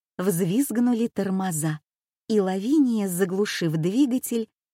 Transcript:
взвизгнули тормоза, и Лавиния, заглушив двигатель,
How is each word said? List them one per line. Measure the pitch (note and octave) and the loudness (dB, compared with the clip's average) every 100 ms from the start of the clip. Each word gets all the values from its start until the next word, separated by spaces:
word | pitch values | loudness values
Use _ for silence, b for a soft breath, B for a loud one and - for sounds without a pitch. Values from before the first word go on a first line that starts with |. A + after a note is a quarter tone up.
| _ - | _ -6
взвизгнули | F#3 E3+ F3+ G#3+ C#4 A3+ A#3+ A#3 A#3 | -2 0 0 0 0 2 2 2 -2
тормоза, | - G3 F#3+ F#3+ D#3+ D#3+ D3+ _ _ _ _ - | -2 -2 -2 -2 -2 -4 -4 _ _ _ _ -2
и | A3 | 0
Лавиния, | F#3+ F#3+ G#3+ D#4 C4 A3 G3 | 2 0 2 4 4 2 -2
заглушив | F3 F#3+ F#3+ G3+ - E3+ | -2 -2 0 -2 -2 -2
двигатель, | D#3+ E3 A3 C#4+ B3+ - A#3 A3 _ _ | 0 0 2 2 0 -2 -4 -6 _ _